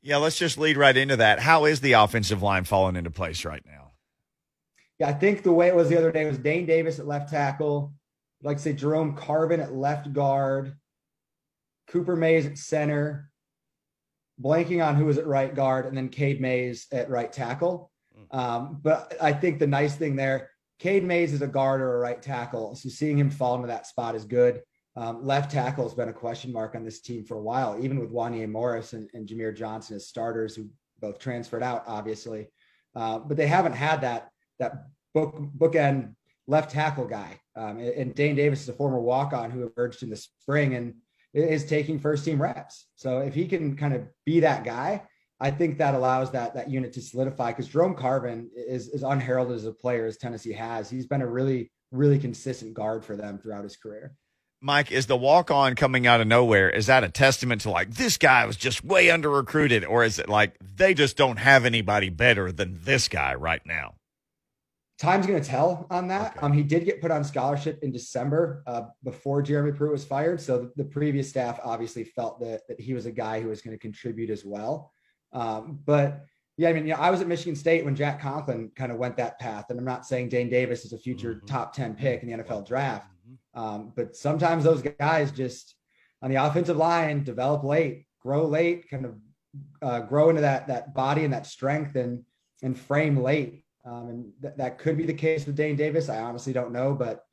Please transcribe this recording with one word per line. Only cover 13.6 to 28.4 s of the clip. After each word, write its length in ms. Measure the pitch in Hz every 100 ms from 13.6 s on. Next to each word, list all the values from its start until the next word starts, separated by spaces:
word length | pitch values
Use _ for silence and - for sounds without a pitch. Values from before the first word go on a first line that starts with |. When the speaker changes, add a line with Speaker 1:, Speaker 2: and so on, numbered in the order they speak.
| _ _ _ _ _ _ _ _
Speaker 2:
blanking 440 | 131 160 170 175 160
on 100 | 143
who 80 |
was 140 | 151 143
at 80 | 160
right 280 | 139 135
guard, 300 | 139 135 131
and 100 | 127
then 140 | 135 131
Cade 320 | 131 143 143
Mays 460 | 131 127 123 120 -
at 200 | 131 120
right 200 | 123 117
tackle. 600 | - 120 139 170 180 - _ _ _
Speaker 3:
Mm. 160 | 104
Speaker 2:
Um, 440 | 131 123 117 139 143
but 340 | 156 160 - -
I 140 | 156
think 240 | 143 180 147
the 80 | 147
nice 300 | 139 147 143
thing 200 | 156 135
there, 340 | 135 135 - _ _ _
Cade 260 | 180 196
Mays 300 | 180 175 165
is 80 | 143
a 40 | 139
guard 360 | 139 135 135
or 140 | 131 123
a 20 |
right 240 | 123 120
tackle, 520 | 139 127 120 120 110
so 140 | 127 131
seeing 300 | - 151 143
him 100 | 139
fall 280 | 143 123 123
into 120 | 123
that 180 | 117 -
spot 280 | - 117
is 100 | 113
good. 380 | 104 123 123 120 - _ _ -
Um, 280 | 117 113
left 280 | 135 139 143
tackle 320 | 143 123 143
has 100 | 117
been 140 | 123 117
a 40 |
question 400 | 113 117 120 127
mark 220 | 117 110
on 100 | 113
this 160 | 113 110
team 240 | - 120
for 120 | 107 110
a 60 |
while, 360 | 107 127 123 104
even 200 | 127 135
with 100 | 113
Wanya 400 | 117 117 117